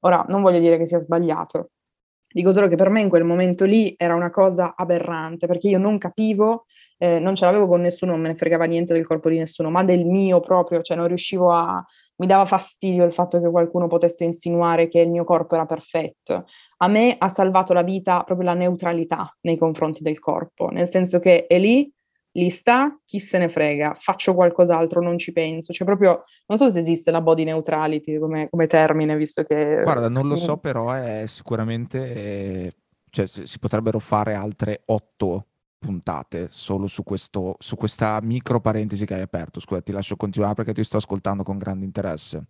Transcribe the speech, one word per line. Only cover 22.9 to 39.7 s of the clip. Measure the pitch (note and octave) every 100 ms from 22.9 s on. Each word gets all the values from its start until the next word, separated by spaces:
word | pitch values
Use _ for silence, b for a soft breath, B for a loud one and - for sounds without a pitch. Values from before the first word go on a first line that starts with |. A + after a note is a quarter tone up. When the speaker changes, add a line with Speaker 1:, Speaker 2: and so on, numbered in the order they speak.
| D4 _
Speaker 1:
chi | G3+
se | - F#3
ne | F3
frega, | E3+ D3+ D3 D3 -
faccio | - F#3 -
qualcos'altro, | F3+ F3+ F3 F3 E3 E3 F3
non | F3 F3
ci | F3
penso, | F3 D#3+ D#3+ D#3+
cioè | E3+ F#3
proprio, | G3 G3 E3+ - b _
non | G#3+
so | C4+
se | F3+
esiste | E3 E3 E3+
la | E3
body | E3 D#3+
neutrality | D#3+ D#3+ D#3 D#3 D#3 D3+ D3+ D3+
come, | D#3 D#3 D3+
come | E3+ D#3
termine, | D#3+ D#3 D#3 D3+ D3+
visto | D3+ -
che | D#3 D3+ D3 D3+
Speaker 2:
Guarda, | - C3+ A#2
non | B2 C#3
lo | C#3+
so, | E3+ D#3
Speaker 1:
Mm. |
Speaker 2:
però | D3+ B2 A#2
è | C3 B2 G#2+ A2
sicuramente, | - - A2+ A2 A#2 A#2 C3 C3
eh, | A2+ G#2 G2+ G2 F#2+ F2+ - _ _ _
cioè, | - F#2+
si, | - C#2
si | -
potrebbero | - G#2+ A2+ G#2+
fare | - G#2 G#2
altre | G#2 G#2 F#2+ G#2 G#2 -
otto | A2 _ _ G2 F2+ - _ _ _
puntate | C3+ F#2 F2+ D#2 - E2+ F2+
solo | - - G2 G2
su | -
questo, | - G2 - G#2 F#2 -
su | - -
questa | G#2 - A2 G#2+
micro | A2 B2 B2 A#2+
parentesi | A#2 A2 G#2+ G2+ G2+
che | F#2+
hai |
aperto. | F#2 F2 E2 -
Scusa, | -